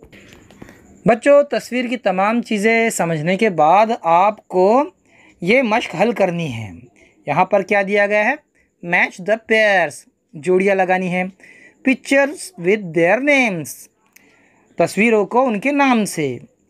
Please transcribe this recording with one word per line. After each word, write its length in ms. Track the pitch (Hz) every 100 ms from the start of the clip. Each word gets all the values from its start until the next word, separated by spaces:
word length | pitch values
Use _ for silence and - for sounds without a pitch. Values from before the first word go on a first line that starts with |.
| - - - - - - - - - - 180
बच्चों 380 | 226 285 285 285
तस्वीर 360 | 220 - 247 240
की 100 | 240
तमाम 420 | - 185 196 233
चीज़ें 460 | - 214 214 226 226
समझने 460 | - 170 165 156 190
के 120 | 220
बाद 460 | 165 151 185 220 226
आपको 880 | 165 170 202 208 - 185 185 240 320 - _ _ _ -
ये 200 | 175 247
मश्क 320 | 247 220 - 160
हल 180 | 220
करनी 340 | 226 190 170 160
है। 260 | 113 107 85 - _ _ _ -
यहाँ 180 | 151 185
पर 180 | 202
क्या 200 | 190 202
दिया 240 | 196 208 202
गया 160 | 208
है? 140 | 214 294 _ _ _ _
मैच 380 | 175 180 254 -
द 180 | 180 220 -
पेयर्स, 580 | 220 214 196 160 - - _ _
जोड़ियाँ 420 | 170 143 185 196 190
लगानी 320 | 180 185 185
है। 240 | 180 185 - - - - _ -
Pictures 560 | 254 - 277 277 330 - -
with 220 | 170 214 185
their 240 | 160 165 220
names, 500 | 285 277 247 175 147 - - _ _ _ _ _ _ _ _ -
तस्वीरों 480 | 170 - 226 220 196
को 160 | 233
उनके 300 | 262 208 254
नाम 320 | 285 277 233 202
से। 200 | - 143 123 143 _ _